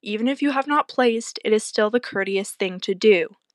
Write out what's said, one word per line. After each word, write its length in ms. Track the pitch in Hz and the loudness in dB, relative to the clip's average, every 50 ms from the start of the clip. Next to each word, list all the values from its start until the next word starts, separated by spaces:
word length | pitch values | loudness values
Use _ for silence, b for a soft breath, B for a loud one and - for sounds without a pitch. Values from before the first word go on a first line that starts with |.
Even 260 | - 202 208 214 226 | -8 -6 -4 -2 0
if 140 | 254 277 269 | -2 0 0
you 120 | 285 285 269 | -2 0 0
have 160 | 269 269 294 | -2 -2 0
not 200 | 294 302 320 _ | 0 -2 -2 _
placed, 500 | - - 254 240 226 226 233 - - - _ | 0 2 2 2 2 0 -6 -8 -14 -6 _
it 80 | 233 220 | 0 0
is 120 | 214 - | 2 0
still 260 | - - - 214 214 | -2 -2 0 0 2
the 100 | 214 247 | 0 -2
courteous 520 | 240 - - 202 196 196 196 196 196 - - | -2 -2 -4 -4 -4 -2 -2 -2 -4 -4 -6
thing 280 | _ 202 185 185 180 | _ -4 -4 -4 -6
to 140 | - - 196 | -4 -4 -4
do. 400 | 185 - 220 202 175 165 - - _ _ _ _ | 2 6 6 6 6 4 -2 -8 _ _ _ _